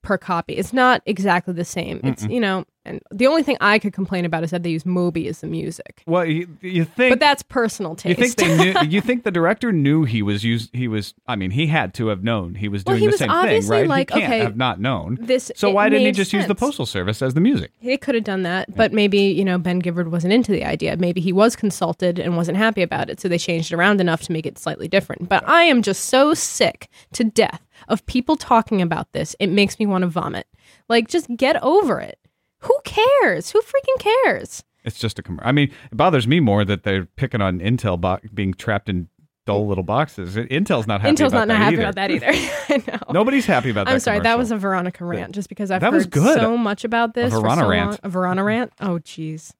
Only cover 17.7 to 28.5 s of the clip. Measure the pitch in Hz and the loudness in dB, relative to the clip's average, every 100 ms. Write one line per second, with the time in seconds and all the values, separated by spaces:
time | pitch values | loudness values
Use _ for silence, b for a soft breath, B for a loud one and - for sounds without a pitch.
17.7 | _ 240 269 - 240 214 190 180 185 - | _ -4 -4 0 -2 -2 -4 -2 -4 -6
18.7 | 196 220 214 208 202 196 175 196 180 175 | 0 0 4 2 4 2 2 0 0 0
19.7 | 180 175 170 165 170 175 220 226 170 147 | -2 -2 -2 -2 -2 2 2 2 0 -2
20.7 | 151 156 160 175 175 175 185 226 - 208 | -4 -4 0 0 0 0 4 4 2 -4
21.7 | - 170 170 180 175 - 170 170 185 220 | -2 -4 0 -2 -2 -2 -2 -2 0 0
22.7 | 214 175 - 143 - 185 170 - 165 160 | 0 -2 -2 -6 -6 -4 -2 -2 -4 -2
23.7 | 170 185 202 170 175 - 160 - - 160 | 0 2 2 2 -2 -4 -6 -6 -8 -10
24.7 | 151 170 190 - - 180 196 - 330 339 | -8 -2 -2 -2 -10 0 0 4 4 6
25.7 | 247 208 190 - 262 294 320 - - 196 | 4 2 -4 0 4 4 2 -4 0 -2
26.7 | - - b b - 226 - 214 - _ | -2 -20 b b -2 -2 0 -4 -4 _
27.7 | b b - - 247 247 311 - | b b -6 -2 -4 0 -2 2